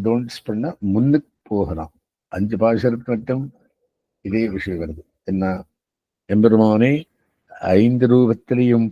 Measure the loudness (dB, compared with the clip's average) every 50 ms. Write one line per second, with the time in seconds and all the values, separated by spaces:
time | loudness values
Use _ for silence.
0 | 0 0 -2 -2 -2 -6 -12 -14 -10 -8 -6 -6 -6 -6 -8 -6 -4 -2 0 0
1 | 2 2 2 0 0 _ _ _ _ -6 -4 -4 -2 -4 -4 -8 -10 -12 _ _
2 | _ _ _ _ _ _ -8 -6 -4 -4 -2 2 2 2 2 2 0 -2 -2 -2
3 | -4 -6 -6 -6 -4 -4 -6 -6 -6 -8 -12 _ _ _ _ _ _ _ _ _
4 | _ _ _ _ -8 -4 -2 -2 -2 -2 -4 -6 -6 -6 -6 -6 -6 -8 -10 -12
5 | -18 _ _ _ _ -6 -4 -2 -2 -2 -4 -6 -8 _ _ _ _ _ _ _
6 | _ _ _ _ _ -2 0 2 4 4 6 4 4 4 4 2 2 2 0 -2
7 | -4 _ _ _ _ _ _ _ _ _ -16 -8 -2 0 2 4 4 4 2 2
8 | 2 4 4 4 4 2 0 -2 _ -4 -2 0 2 2 2 2 0 -2